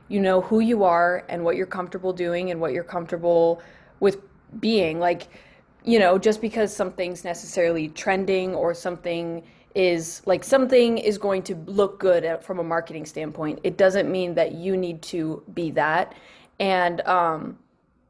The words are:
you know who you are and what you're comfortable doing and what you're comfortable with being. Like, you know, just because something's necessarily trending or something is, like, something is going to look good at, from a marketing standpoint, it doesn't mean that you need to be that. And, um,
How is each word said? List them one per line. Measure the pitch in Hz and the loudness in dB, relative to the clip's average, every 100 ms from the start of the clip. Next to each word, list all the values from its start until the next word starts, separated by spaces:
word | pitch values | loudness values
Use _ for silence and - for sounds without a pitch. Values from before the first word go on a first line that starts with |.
| - | -4
you | 202 | 0
know | 190 185 | 2 2
who | 180 220 | 4 2
you | 226 220 | 4 4
are | 185 170 175 180 - | 4 4 4 0 -4
and | 175 | -2
what | 170 | 0
you're | 165 185 | 0 -2
comfortable | 190 180 185 185 | -6 -8 -6 -4
doing | 180 170 175 185 | -2 -2 -2 -4
and | 165 | -2
what | 160 | -2
you're | 160 | -4
comfortable | - 180 170 170 170 170 165 170 - - _ - | -6 -8 -6 -2 2 4 4 2 -6 -20 _ 0
with | 196 196 - _ _ 220 | 0 0 -8 _ _ -4
being. | 220 220 165 165 | 0 2 2 0
Like, | 175 175 - - - _ _ _ | 0 0 -6 -20 -20 _ _ _
you | - 226 | 2 4
know, | 180 190 | 6 6
just | 220 214 | 4 2
because | 226 226 202 | -2 0 -2
something's | - 185 190 175 175 | -2 -6 -4 -6 -6
necessarily | 180 170 - 185 170 165 156 | -8 -10 -6 0 2 0 -4
trending | - 202 190 190 190 185 156 | -4 -2 0 0 0 0 0
or | 165 | -2
something | 170 185 175 175 170 170 170 - _ _ 196 | -2 -6 -6 -6 -4 -6 -8 -12 _ _ 0
is, | 185 170 160 - - | 2 0 -4 -6 -2
like, | 180 | -2
something | - 269 262 254 233 226 | 2 2 6 6 4 2
is | 214 202 | -2 0
going | 202 190 | -2 -2
to | 185 165 160 | -4 -10 -4
look | 202 196 196 | 0 0 2
good | 185 170 | 2 2
at, | 160 160 | 0 -4
from | - 185 | -6 -6
a | |
marketing | 165 165 170 160 156 | -4 -4 -4 -10 -12
standpoint, | 156 151 160 151 - | -10 -8 -6 -6 -4
it | 165 165 | -4 2
doesn't | 190 196 147 | 4 4 0
mean | 185 175 | -2 -2
that | 170 160 | 0 -2
you | 160 185 185 | -2 -4 -2
need | 175 165 | -4 -8
to | - 175 160 - - | -8 -6 -6 -8 -10
be | 175 160 | -6 -4
that. | 156 151 165 - - - - _ - | 0 2 0 -2 -8 -20 -20 _ -4
And, | 196 185 175 170 | 0 2 2 0
um, | - 180 165 156 - - _ _ _ _ | 0 2 2 -2 -8 -14 _ _ _ _